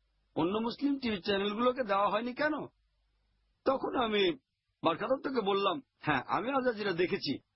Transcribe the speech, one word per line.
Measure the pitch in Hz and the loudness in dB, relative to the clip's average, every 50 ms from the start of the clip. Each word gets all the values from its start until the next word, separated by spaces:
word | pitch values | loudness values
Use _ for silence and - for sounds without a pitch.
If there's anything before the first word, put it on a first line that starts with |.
| _ _ _ _ _ _ - | _ _ _ _ _ _ -2
অন্য | 135 160 180 208 220 | 0 0 0 0 0
মুসলিম | 233 240 - - 277 285 277 269 | -2 -2 -4 -2 0 0 0 0
টিভি | 247 226 208 175 | -2 -2 -4 -2
চ্যানেলগুলোকে | - 208 202 196 202 208 208 226 247 254 247 269 247 | -2 0 0 0 0 0 0 2 2 2 2 0 0
দেওয়া | 196 196 196 202 190 | 0 2 2 2 2
হয়নি | 196 214 240 247 247 | 2 0 -2 -2 -2
কেন? | - 294 302 302 262 160 - _ _ _ _ _ _ _ _ _ _ _ _ _ _ _ _ _ _ - | -2 0 0 0 -2 -6 -10 _ _ _ _ _ _ _ _ _ _ _ _ _ _ _ _ _ _ 0
তখন | 262 269 - - 302 - | 0 0 0 0 -2 -2
আমি | 277 233 220 214 202 196 175 156 - _ _ _ _ _ _ _ - | 0 0 2 2 4 4 2 2 -2 _ _ _ _ _ _ _ -2
বারখা | - 160 165 156 202 | 0 0 0 0 0
দত্তকে | 233 262 269 - 294 262 233 | 0 0 0 -2 -2 -2 0
বললাম, | 196 196 202 196 202 190 175 147 - _ _ _ | 0 0 0 2 2 0 0 -2 -6 _ _ _
"হ্যাঁ, | - - 143 123 - | 0 0 0 0 0
আমি | - 123 156 202 254 | 0 -2 -2 0 0
আল | 285 262 254 | 0 0 0
জাজিরা | 254 220 202 208 202 | 0 -2 -2 -2 -2
দেখেছি, | 175 165 185 - 196 - - 139 123 - _ _ _ | 0 0 0 0 0 -2 -2 -4 -4 -6 _ _ _